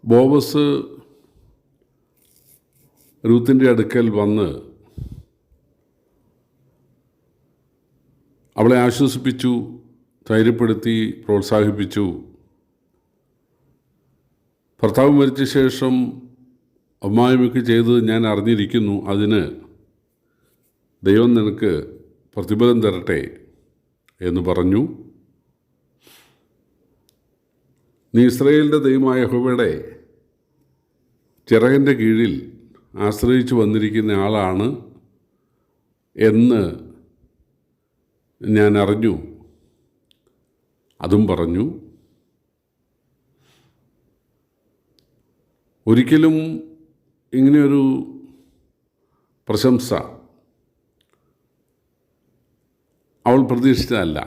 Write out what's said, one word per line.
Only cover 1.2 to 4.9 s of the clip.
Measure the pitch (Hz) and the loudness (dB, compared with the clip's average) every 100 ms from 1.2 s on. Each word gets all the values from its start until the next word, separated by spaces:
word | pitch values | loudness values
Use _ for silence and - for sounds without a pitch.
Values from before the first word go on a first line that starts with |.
| _ _ _ _ _ _ _ _ _ _ _ _ _ _ _ _ _ _ _ _ | _ _ _ _ _ _ _ _ _ _ _ _ _ _ _ _ _ _ _ _
രൂത്തിൻ്റെ | 113 120 120 131 131 | 0 2 4 2 4
അടുക്കൽ | 113 110 127 117 | 2 0 -2 -2
വന്ന് | 104 101 107 92 67 - _ _ | 0 -2 -2 -4 -6 -16 _ _